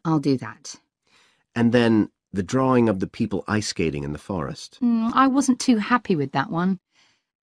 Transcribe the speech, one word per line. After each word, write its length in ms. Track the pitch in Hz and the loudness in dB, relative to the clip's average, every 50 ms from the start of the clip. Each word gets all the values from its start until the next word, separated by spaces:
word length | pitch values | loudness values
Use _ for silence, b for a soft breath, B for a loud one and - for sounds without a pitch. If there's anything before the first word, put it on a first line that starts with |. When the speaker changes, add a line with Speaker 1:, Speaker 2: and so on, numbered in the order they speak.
| - | -2
Speaker 1:
I'll 140 | 165 160 147 | 0 0 0
do 180 | 139 147 135 | 2 0 -2
that. 380 | 123 113 107 110 - - - - - _ _ _ _ _ _ _ _ _ _ _ _ _ _ - | -2 -4 -10 -14 -16 -18 -20 -20 -20 _ _ _ _ _ _ _ _ _ _ _ _ _ _ -2
Speaker 2:
And 180 | 120 117 117 117 | 0 2 4 4
then 360 | 120 117 113 113 107 - - _ _ _ _ | 4 4 4 4 4 2 0 _ _ _ _
the 120 | - 101 90 | -6 -6 -4
drawing 440 | 85 123 131 135 131 127 123 117 | -2 -2 0 2 2 4 4 4
of 120 | 113 98 95 | 2 2 0
the 80 | 98 | -4
people 360 | - - - 117 107 101 87 - | -6 -4 -4 -4 -4 -4 -4 -4
ice 200 | - 104 104 101 | -2 -2 -2 -2
skating 360 | - - - 85 78 69 71 71 | -4 -4 -2 -2 -2 -2 -4 -6
in 100 | 73 73 | -8 -8
the 40 | |
forest. 600 | 73 - - 98 85 71 60 - - - - _ - | -10 -8 -8 -6 -6 -6 -6 -8 -12 -16 -20 _ -4
Speaker 1:
Hmm, 300 | 254 240 233 226 220 233 - | -2 0 0 0 -2 0 0
I 140 | 254 269 | 2 2
wasn't 320 | 269 247 285 277 - 240 - | 2 2 2 2 0 0 0
too 180 | - 262 240 | 2 2 2
happy 380 | 214 208 - 247 240 - - 185 | 2 2 2 0 0 2 0 -2
with 160 | 147 139 139 - | 0 -2 -2 -2
that 160 | 139 135 - | -4 -4 -4
one. 300 | 160 165 180 190 190 - _ _ _ _ _ _ _ _ _ _ _ _ | -2 -2 -2 -2 -2 -4 _ _ _ _ _ _ _ _ _ _ _ _